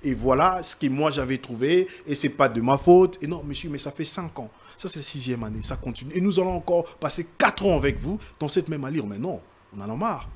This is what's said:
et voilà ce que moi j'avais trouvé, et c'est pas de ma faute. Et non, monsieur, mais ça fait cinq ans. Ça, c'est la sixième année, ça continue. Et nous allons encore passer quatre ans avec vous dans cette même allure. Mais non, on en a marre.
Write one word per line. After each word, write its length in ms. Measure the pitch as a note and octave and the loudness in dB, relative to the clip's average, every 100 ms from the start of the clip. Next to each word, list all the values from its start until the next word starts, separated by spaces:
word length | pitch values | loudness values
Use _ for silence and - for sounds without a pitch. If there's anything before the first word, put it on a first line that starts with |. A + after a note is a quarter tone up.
et 120 | D3 | -4
voilà 500 | A#2+ A#2+ C3 F3 F#3 | -2 2 4 4 2
ce 120 | E3 - | -4 -4
que 120 | C#3+ | -2
moi 240 | C3 D#3 | 0 0
j'avais 260 | C#3 B2+ C3 | 0 -4 -4
trouvé, 500 | - A#2 C3+ F3+ F#3 - - | -6 -2 2 2 2 -6 -6
et 100 | C#3+ | -2
c'est 140 | C#3+ | -2
pas 180 | - C3+ | 2 2
de 140 | A#2 | 2
ma 160 | A#2 C#3 | 2 2
faute. 420 | - F3+ F#3 F3+ | 8 10 8 2
Et 60 | D3 | -8
non, 160 | E3+ | -8
monsieur, 260 | C#3+ C#3+ E3+ | -8 -10 -8
mais 80 | C#3+ | -8
ça 140 | C#3+ | -8
fait 140 | - D#3 | -6 -6
cinq 340 | - E3+ D#3 | -6 -8 -10
ans. 100 | A2+ - - - | -14 -16 -20 -12
Ça, 100 | F#3+ | -10
c'est 120 | D#3 | -8
la 40 | |
sixième 400 | C#3 C#3+ B2 B2 | -8 -8 -6 -6
année, 180 | A2 G#2+ | -6 -6
ça 140 | - C3+ | -6 -6
continue. 360 | - A2+ C3+ E3+ | -8 -10 -6 0
Et 60 | |
nous 180 | F#3+ F3+ | 2 2
allons 160 | F#3 F3+ | 2 -2
encore 300 | E3 F3 E3 - | 0 0 0 -6
passer 320 | D#3 - E3+ - | -6 -4 -8 2
quatre 280 | A#3 - G3+ | 2 4 2
ans 100 | E3 | 4
avec 240 | C3+ - | 2 0
vous 180 | C#3 G#3 - - | -4 -6 -8 -8
dans 80 | D3+ | -2
cette 220 | - D3+ | -2 -2
même 160 | D#3 C3+ | -6 -4
allure. 220 | D#3 G#2 | -4 -4
Mais 120 | G#2 | -6
non, 220 | D3+ B2+ - _ _ G2+ | -6 -8 -12 _ _ -12
on 60 | |
en 80 | G2+ | -8
a 60 | A#2 | -4
marre. 340 | A3 D#3 G#2+ | -4 -4 -8